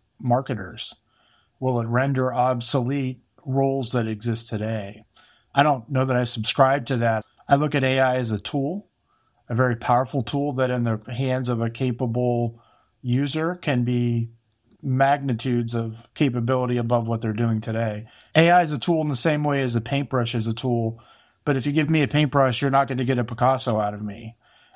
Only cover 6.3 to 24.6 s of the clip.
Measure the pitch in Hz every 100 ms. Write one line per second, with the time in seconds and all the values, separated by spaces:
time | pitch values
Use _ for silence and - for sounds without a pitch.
6.3 | - 110 - 131 143 - 127 117 110 -
7.3 | _ - 143 151 147 131 131 131 127 117
8.3 | 104 - 143 139 190 - _ _ _ _
9.3 | _ - 113 127 117 - 120 107 139 117
10.3 | 143 143 131 127 123 120 110 - 120 135
11.3 | 131 123 117 117 117 131 120 127 120 123
12.3 | 120 117 - _ _ _ _ 123 123 143
13.3 | 151 165 175 160 127 120 123 120 117 117
14.3 | - _ _ _ _ 143 127 139 143 139
15.3 | 113 135 120 117 117 113 113 - - 143
16.3 | 120 117 131 123 123 117 120 113 113 113
17.3 | 107 117 110 107 110 113 104 113 - _
18.3 | 160 165 175 165 147 139 160 151 131 165
19.3 | 151 147 139 131 117 113 139 139 131 117
20.3 | 120 110 113 131 120 113 113 - - _
21.3 | _ - 135 131 147 151 160 139 147 151
22.3 | 143 131 113 139 135 135 127 127 127 113
23.3 | 120 127 131 127 107 104 104 104 98 110
24.3 | - _ _